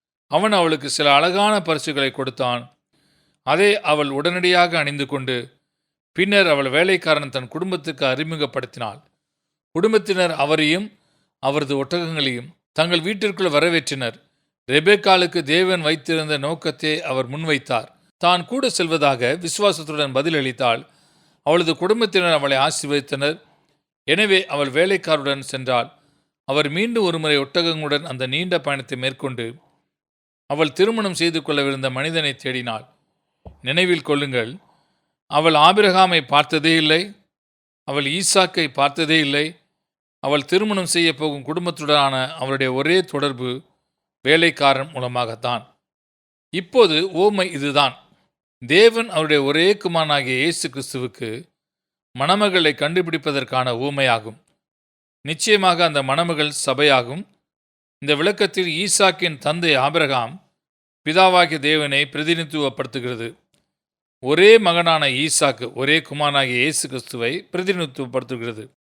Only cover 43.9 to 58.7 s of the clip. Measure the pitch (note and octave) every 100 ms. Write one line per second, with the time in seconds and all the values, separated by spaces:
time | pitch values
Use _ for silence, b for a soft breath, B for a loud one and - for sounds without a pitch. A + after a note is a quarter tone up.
43.9 | _ _ _ B2+ D#3+ E3 - C#3+ C3+ D3+
44.9 | C3 B2+ B2 A#2 A2+ B2 A#2+ - _ _
45.9 | _ _ _ _ _ _ E3+ F3 C4 G3+
46.9 | D#3 F#3+ E3+ G3+ G3+ F3+ D#3 C#3+ C#3 C3+
47.9 | - _ _ _ _ _ _ B2 D#3+ A#3
48.9 | A3+ A3+ E3 D#3 D3 C#3 D3+ F3+ G3+ F#3
49.9 | E3 D#3 C#3+ C3 B2+ D3+ D#3+ D#3 C3+ B2+
50.9 | C3 B2 - A2+ A2+ E3+ _ _ _ _
51.9 | _ _ - D#3+ G3+ G#3 F3+ D#3 C#3+ D3
52.9 | F3+ E3+ D#3+ D3+ C#3 B2+ B2+ B2+ A#2 C#3
53.9 | C#3 C3 A#2 A2 G#2+ _ _ _ _ _
54.9 | _ _ _ C#3+ D#3 - G#3 F#3+ E3+ E3+
55.9 | C#3+ C3 C#3+ F3 D#3 D3+ C#3 - C3 D3
56.9 | C3 A#2+ D#3 - _ _ _ _ _ _
57.9 | _ C#3 D3 F3 G3+ G3+ F#3+ F3+